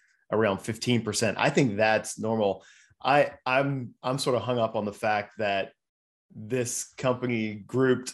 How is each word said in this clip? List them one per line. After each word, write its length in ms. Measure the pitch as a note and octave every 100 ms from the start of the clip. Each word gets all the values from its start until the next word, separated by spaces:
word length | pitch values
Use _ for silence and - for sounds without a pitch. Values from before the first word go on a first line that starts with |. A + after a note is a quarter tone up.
| _ _ _
around 280 | G#2+ G#2+ F#2+
fifteen 440 | - A2+ B2 A#2+
percent. 340 | A2+ G2+ A2 -
I 120 | B2+
think 260 | D#3 C3 G2+
that's 400 | A2 A2 - -
normal. 460 | A2 A2+ G2+ F#2 - - _ _
I, 300 | C3 C#3+ C#3 - B2+
I'm, 480 | C3 C#3 C#3 A#2 -
I'm 160 | B2 C#3
sort 200 | D3 A#2+
of 40 |
hung 160 | A2 B2
up 180 | A2 A2+
on 100 | G#2
the 80 |
fact 400 | G2+ A2 G#2 G#2 -
that 360 | G#2 G2 - _ _ _ _ _ _ -
this 500 | G#2+ B2+ A#2+ - - -
company 680 | C3 B2 B2 A#2 A2 G#2+ F#2+
grouped 440 | B2 C3 B2 -